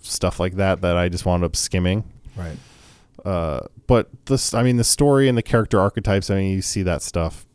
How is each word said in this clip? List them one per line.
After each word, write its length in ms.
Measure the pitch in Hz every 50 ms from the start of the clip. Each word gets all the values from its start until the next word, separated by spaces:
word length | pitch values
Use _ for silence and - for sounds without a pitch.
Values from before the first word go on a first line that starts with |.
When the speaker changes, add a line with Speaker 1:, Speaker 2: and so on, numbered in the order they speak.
Speaker 1:
stuff 380 | - - - - - 90 - -
like 160 | 87 92 90
that 260 | 95 98 95 95 90
that 160 | 95 87 87 87
I 120 | 87 90
just 160 | 87 87 -
wound 180 | 92 87 87 87
up 120 | 82 -
skimming. 480 | - - - - 92 90 90 95 110 110 - - - - - -
Speaker 2:
Right. 220 | - 87 82 76 65 - - - - - - - _ _ _ _ - -
Speaker 1:
Uh, 360 | - 95 85 82 80 73 62 - - - - - -
but 220 | 123 117 - - - - _
this, 280 | - 139 127 - - -
I 100 | 113 120
mean, 140 | 127 123 120
the 60 | 117
story 420 | - - - 147 143 139 135 135 135
and 100 | 123 117
the 40 | -
character 360 | - - 113 110 - - 101
archetypes, 500 | 92 101 - - - - 98 98 95 -
I 60 | 101
mean, 180 | 98 95 95 95
you 80 | 95
see 220 | - - - 104 95
that 180 | 90 85 71
stuff 440 | - - - 85 82 80 - - - - _